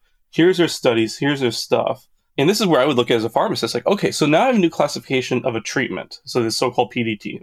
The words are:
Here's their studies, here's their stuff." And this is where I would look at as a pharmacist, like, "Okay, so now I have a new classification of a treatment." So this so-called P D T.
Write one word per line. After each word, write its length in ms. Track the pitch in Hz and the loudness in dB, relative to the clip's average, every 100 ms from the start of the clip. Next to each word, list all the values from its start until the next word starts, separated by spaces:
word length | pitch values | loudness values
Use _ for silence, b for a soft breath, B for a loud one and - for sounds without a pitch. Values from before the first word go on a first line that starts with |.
| _ _ _ | _ _ _
Here's 260 | - 175 180 | 2 4 4
their 100 | 160 | 0
studies, 520 | - 131 113 110 - | 0 0 2 0 -2
here's 220 | 139 139 | -2 0
their 100 | 123 | -2
stuff." 580 | - - 117 110 120 _ _ _ - | -4 0 0 0 -4 _ _ _ 0
And 100 | 143 | 0
this 140 | 214 | 2
is 40 | 196 | 2
where 140 | 139 | 4
I 60 | 143 | 4
would 100 | 123 | 2
look 140 | 120 | 2
at 80 | 120 | 0
as 60 | |
a 40 | 113 | 0
pharmacist, 460 | 139 202 - 113 | -2 -2 -2 -4
like, 120 | 120 - | -2 0
"Okay, 260 | 208 - | 0 -2
so 120 | - | 0
now 200 | 147 156 | 2 4
I 20 | 262 | 2
have 100 | 233 | 2
a 40 | |
new 100 | 170 | 2
classification 720 | - 147 127 - 131 123 123 | 0 -2 -4 -4 -4 -2 -4
of 120 | 120 113 | -2 -6
a 40 | |
treatment." 600 | - 143 123 90 - - | -6 -4 -4 -6 -12 -16
So 180 | - 131 | -6 -2
this 140 | 113 - | -2 0
so-called 320 | 127 123 120 | -2 0 -2
P 160 | 127 | -2
D 120 | 113 107 | -4 -4
T. 240 | 104 101 | -8 -12